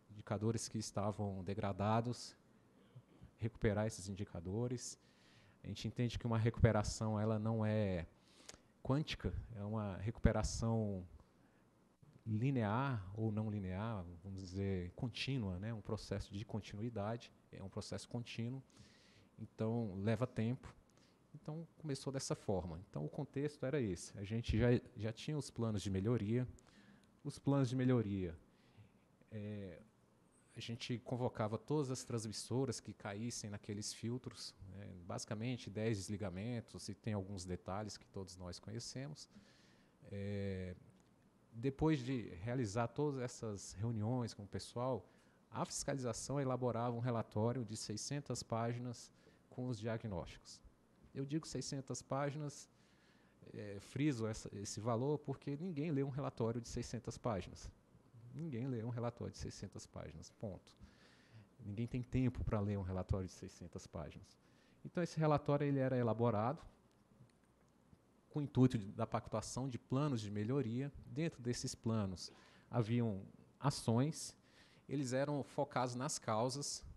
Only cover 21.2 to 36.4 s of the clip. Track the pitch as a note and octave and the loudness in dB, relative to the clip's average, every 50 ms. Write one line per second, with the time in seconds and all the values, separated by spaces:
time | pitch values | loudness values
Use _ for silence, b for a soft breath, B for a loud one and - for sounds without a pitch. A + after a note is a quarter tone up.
21.2 | B _ - D3+ - - D3+ E3 E3 - - - - D3+ C#3 - - C#3+ C3 C3+ | B _ -18 -14 -10 -8 -8 -8 -10 -12 -14 -10 -4 -4 -4 -2 -2 -2 -2 -2
22.2 | - - D#3 - - - G#2 F2+ - F2 D#2+ F2 G2+ - - C#3+ D3+ D3+ - - | -2 -2 -4 -2 0 2 2 2 2 -2 -6 -6 -8 -8 -4 -4 -4 -2 -2 -4
23.2 | C#3 - - C3+ C#3+ D3 - - - C3 D3 D3 B2 G2+ F2 E2 - - - G2+ | -6 -4 -4 -2 -2 -2 -2 -2 -2 0 2 2 2 2 0 -2 -4 -8 -8 -8
24.2 | G2+ F#2+ A2 A#2+ A#2+ - A#2+ A2 A#2+ A#2+ B2 A2+ - - - G#2+ G#2 A2 G#2+ - | -4 -2 -2 -2 2 4 4 6 8 8 8 8 6 0 -6 -6 -4 -4 -4 -4
25.2 | - - D3+ D3 C3 - - - A#2 A2+ G#2+ G2 - G2+ F#2+ F#2+ F#2+ A2+ B2 A2 | -4 -2 -2 -2 -4 -4 -2 0 0 2 2 0 0 2 2 2 4 4 4 4
26.2 | G2 G2+ A2+ B2 B2+ A2+ - B B B B B B B B B B B B - | 4 2 2 2 2 0 -4 B B B B B B B B B B B B -10
27.2 | - D3 - - - C#3 C#3 C#3 C3+ A#2+ C3 C3 B2+ B2+ B2+ A#2+ A2 G2 G2+ G2 | -10 -8 -8 -2 2 4 4 6 4 4 4 4 4 6 6 6 6 4 2 2
28.2 | F#2 E2+ E2 - - B B B B B B B B B B B B B - _ | 0 -2 -4 -6 -14 B B B B B B B B B B B B B -20 _
29.2 | - - A2 G#2+ G#2 G#2 G#2+ G#2 G2 F#2 D#2+ - - - _ - - _ _ _ | -18 -12 -10 -8 -6 -6 -6 -6 -6 -8 -10 -12 -16 -20 _ -20 -20 _ _ _
30.2 | _ _ _ - - - - B2 - - A#2 A#2+ - - B2+ A2 - - C3 A#2 | _ _ _ -20 -20 -18 -14 -10 -8 -8 -6 -6 -4 -4 -4 -4 -2 -4 -2 0
31.2 | B2+ A2+ - - A2+ G#2 A2 A2 - - D3 D#3 C#3+ B2+ C3 - - - A#2+ A#2 | 0 0 2 0 0 0 0 -2 -2 0 2 2 2 0 -2 -4 -4 -4 -4 -2
32.2 | G#2+ A2 G2+ - - - A2+ B2+ C3+ A#2+ A2 - - - G#2 - - A2 G2+ G#2 | -2 -2 -6 -6 -4 0 0 2 2 2 0 -4 -6 -10 -12 -8 -6 -6 -4 -4
33.2 | A#2 B2 - - - G#2+ G2+ G#2 - - G#2 G#2 G#2 - - - - A2+ A#2+ B2+ | -4 -4 -4 -4 -6 -6 -8 -8 -6 -6 -4 -4 -4 -6 -6 -4 -2 -2 -2 -2
34.2 | - - - - - - - - F#2+ F#2+ F#2 F#2+ G2+ G2 F#2 F2+ F2 F#2 G2+ A#2+ | -4 -8 -10 -8 -10 -12 -12 -12 -14 -14 -12 -12 -12 -12 -12 -12 -8 -6 -6 -6
35.2 | - - A2 G#2 A2+ B2+ B2+ A#2 - - F#2+ G#2+ A2 A2+ A#2 G2 F#2 - G#2 F#2+ | -4 -4 -4 -2 -2 -2 -2 -4 -4 -6 -4 0 2 2 2 2 0 -2 -4 -2
36.2 | G#2+ F#2+ E2+ F#2 | -2 -4 -4 -4